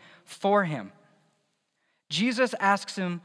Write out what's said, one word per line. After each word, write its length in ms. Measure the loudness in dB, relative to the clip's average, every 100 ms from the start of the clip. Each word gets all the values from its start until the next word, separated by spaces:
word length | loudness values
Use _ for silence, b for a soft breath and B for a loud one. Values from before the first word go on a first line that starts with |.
| B B
for 400 | -20 -4 2 2
him. 280 | 2 -4 -8 -18 _ _ _ _ _ _ _ _ _ _ _
Jesus 460 | -2 0 2 0 2
asks 380 | 2 2 0 -6
him, 240 | -4 -6